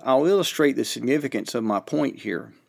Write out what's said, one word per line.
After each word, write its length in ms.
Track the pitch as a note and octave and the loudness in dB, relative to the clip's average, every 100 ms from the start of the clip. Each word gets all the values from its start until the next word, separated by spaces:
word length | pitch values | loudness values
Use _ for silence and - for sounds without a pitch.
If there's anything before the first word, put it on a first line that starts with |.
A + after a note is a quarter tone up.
I'll 220 | - C3 D#3 | 2 4 4
illustrate 500 | G3 F3 - D3 C3 | 2 2 2 2 2
the 80 | |
significance 680 | A2 A2+ A#2 D3 C#3 A#2 - | -2 -4 0 0 0 -6 -4
of 100 | A#2+ | -4
my 160 | A2 G2+ | -2 -2
point 400 | - D3 C#3 - | -2 -2 -2 -4
here. 320 | A2 F2 - - | -6 -6 -8 -18